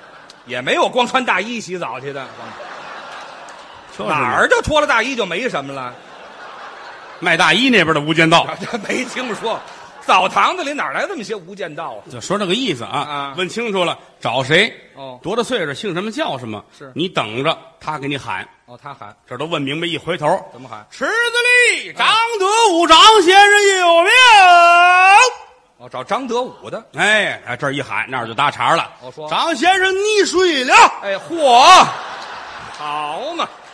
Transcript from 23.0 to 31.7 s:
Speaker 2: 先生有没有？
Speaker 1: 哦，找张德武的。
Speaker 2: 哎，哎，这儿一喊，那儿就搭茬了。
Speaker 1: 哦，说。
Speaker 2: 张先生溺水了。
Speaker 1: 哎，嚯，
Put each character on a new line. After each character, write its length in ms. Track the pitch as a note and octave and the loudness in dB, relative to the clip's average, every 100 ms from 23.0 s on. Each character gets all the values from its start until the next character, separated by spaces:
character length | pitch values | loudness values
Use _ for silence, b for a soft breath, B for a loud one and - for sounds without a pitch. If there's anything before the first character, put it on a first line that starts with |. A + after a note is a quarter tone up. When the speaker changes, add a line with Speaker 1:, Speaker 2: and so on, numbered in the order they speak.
| G4+ A4 | 8 6
Speaker 2:
先 120 | E4+ | 6
生 440 | G4 G4+ G#4 G4+ F#4+ | 6 6 6 4 2
有 260 | F4 E4+ | 4 4
没 60 | F4+ | 4
有？ 1800 | B4 B4 G#4+ F#4 F4 E4+ F4 F4+ F4+ F#4+ G#4 B4 - - _ _ _ B2 | 6 8 8 8 8 8 6 6 6 6 6 6 0 -16 _ _ _ -12
Speaker 1:
哦， 40 | |
找 140 | B2+ | -12
张 240 | B2+ G#3 C4 | -6 -6 -4
德 140 | A#3 | -4
武 280 | B3 - A2+ | -6 -10 -14
的。 140 | F#3 - C3+ | -14 -12 -2
Speaker 2:
哎， 460 | G3 G#3+ F3 A2 - | 0 2 0 -6 -10
哎， 100 | A#2+ | -6
这 100 | C#3+ | -4
儿 80 | |
一 80 | C#3 | -6
喊， 240 | A2+ G#2 A2+ | -6 -6 -6
那 80 | C3 | -6
儿 100 | A#2 | -6
就 60 | |
搭 180 | A2+ C#3+ | -2 -2
茬 240 | - B2 D#3+ | 0 0 0
了。 160 | G#2+ - | -2 -12
Speaker 1:
哦， 80 | B2+ D3+ | -20 -16
说。 140 | D3+ | -8
Speaker 2:
张 260 | F3 D#4 C#4+ | -4 -4 0
先 180 | E4+ F#4+ | 2 2
生 140 | F#4+ | 0
溺 320 | F#4+ G#4 G#4+ E4 | 0 0 0 0
水 400 | F4 F#4 C#4+ B3+ | 0 0 0 2
了。 100 | G#4 F#4+ - | 4 4 2
Speaker 1:
哎， 140 | G3 G3 | -8 -8
嚯， 720 | - E4 C#4+ A#3+ D4+ | -8 0 4 6 8